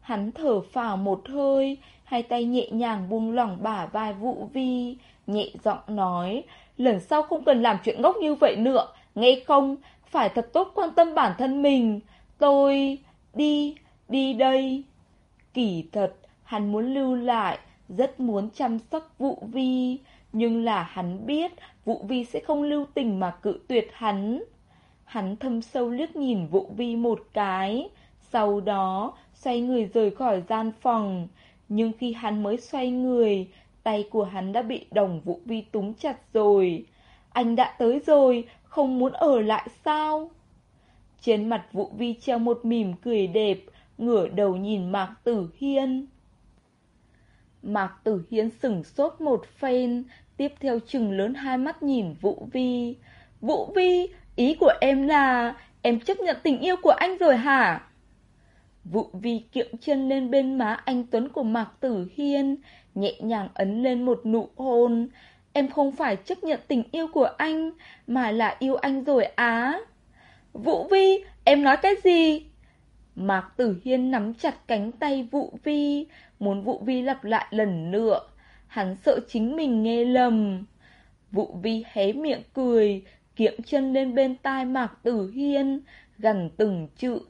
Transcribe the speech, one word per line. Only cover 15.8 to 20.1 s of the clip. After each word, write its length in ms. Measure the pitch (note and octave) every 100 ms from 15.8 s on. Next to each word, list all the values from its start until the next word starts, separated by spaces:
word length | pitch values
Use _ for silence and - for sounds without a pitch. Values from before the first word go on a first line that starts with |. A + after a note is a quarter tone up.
| -
thật, 240 | G#3 F#3+ - _ _
hắn 280 | - G#3+ G#3
muốn 220 | G#3+ B3
lưu 220 | C#4 C4 B3
lại, 440 | B3 A3+ G3 - - _ -
rất 300 | F#3 C4+ C4+
muốn 300 | B3 G3+ G#3+
chăm 300 | - B3 A3+
sóc 360 | - D#4+ D#4+ -
Vũ 200 | C#4 -
Vi, 560 | A3 B3 B3+ B3+ B3+ C4 -